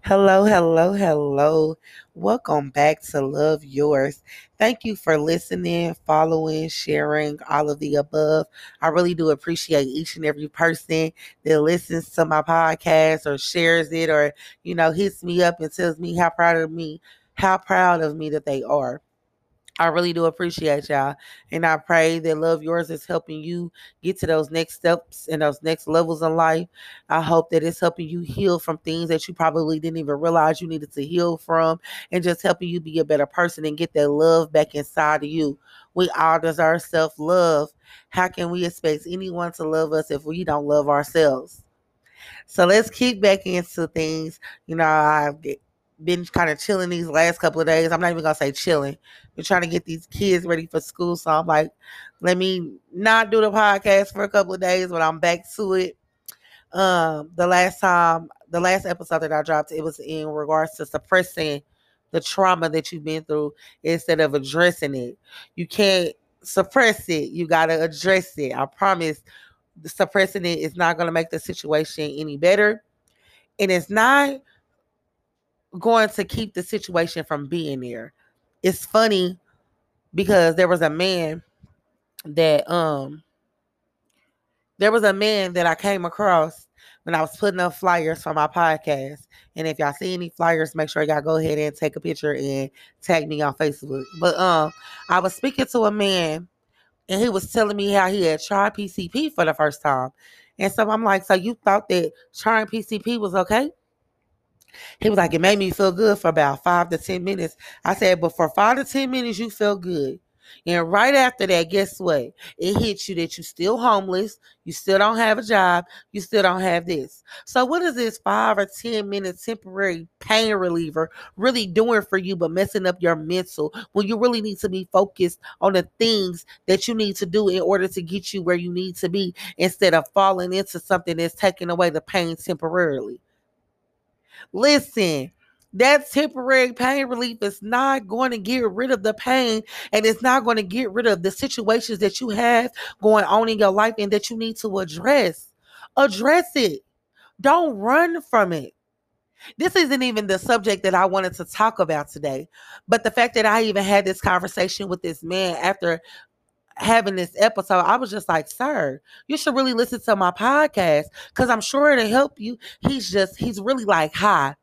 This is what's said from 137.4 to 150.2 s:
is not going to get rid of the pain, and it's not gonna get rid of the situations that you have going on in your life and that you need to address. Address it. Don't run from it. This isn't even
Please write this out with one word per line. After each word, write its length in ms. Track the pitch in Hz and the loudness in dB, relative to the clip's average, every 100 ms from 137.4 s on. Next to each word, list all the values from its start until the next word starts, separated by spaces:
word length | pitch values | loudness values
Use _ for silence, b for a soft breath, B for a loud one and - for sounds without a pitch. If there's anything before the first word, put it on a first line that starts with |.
is 200 | 202 196 | -6 -6
not 440 | 208 240 269 269 | -4 0 0 -2
going 260 | 190 220 262 | -4 -4 -2
to 60 | 233 | -2
get 320 | 190 254 226 | -4 -2 -2
rid 220 | 185 262 | -2 -2
of 100 | 240 | 0
the 120 | 208 | -2
pain, 500 | 214 247 262 247 220 214 B B | -4 0 0 2 -2 -6 B B
and 120 | 214 | 2
it's 160 | 220 220 | 2 2
not 220 | 254 262 | 2 2
gonna 180 | 226 220 | 2 -2
get 300 | 190 220 240 | -2 -4 -2
rid 160 | 202 226 | 0 2
of 160 | 185 | 2
the 80 | 185 | -2
situations 680 | 190 269 - 214 226 226 202 | -4 -6 -4 0 0 0 -2
that 200 | 202 - | -2 -2
you 100 | 254 | -6
have 400 | 208 240 233 247 - B - | 0 4 4 2 -8 B 0
going 220 | 214 214 | 4 4
on 220 | 165 208 226 | 4 2 2
in 100 | 214 | 2
your 140 | 202 | 2
life 240 | 190 226 220 | 4 0 0
and 140 | 202 | -2
that 180 | 208 - | -2 -2
you 80 | 226 | -8
need 200 | 226 220 | -8 -6
to 220 | 220 190 | -6 -6
address. 760 | 180 156 208 285 185 - - _ B B B | -6 -4 2 4 2 -4 -20 _ B B B
Address 560 | - 277 190 247 339 349 | 2 2 2 4 4 2
it. 260 | 294 214 143 _ _ _ b b _ | 0 0 -2 _ _ _ b b _
Don't 380 | 269 330 320 208 | 2 4 2 -2
run 440 | 214 285 339 339 | 2 2 2 -2
from 300 | - 233 185 | 0 0 2
it. 220 | 165 127 _ _ _ _ _ _ B B - | -2 -8 _ _ _ _ _ _ B B -4
This 180 | 349 | 0
isn't 280 | 370 302 269 | 2 2 0
even 240 | 254 214 | 0 -2